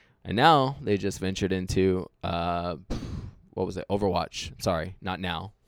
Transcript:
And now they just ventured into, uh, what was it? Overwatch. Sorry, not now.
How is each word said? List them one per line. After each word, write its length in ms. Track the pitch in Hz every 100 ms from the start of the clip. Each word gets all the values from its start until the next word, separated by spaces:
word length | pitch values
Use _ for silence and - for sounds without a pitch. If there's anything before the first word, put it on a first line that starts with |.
| _ _
And 120 | - 101
now 400 | 151 151 131 139
they 160 | 117 101
just 220 | 98 -
ventured 340 | 95 95 95
into, 560 | 92 92 98 95 92 - _
uh, 540 | 92 85 87 87 87 78 - - - - - - -
what 140 | - 92
was 100 | 92
it? 80 | -
Overwatch. 640 | 101 101 90 - - - -
Sorry, 340 | 104 82 87 -
not 180 | 95 92
now. 320 | 92 82 98 -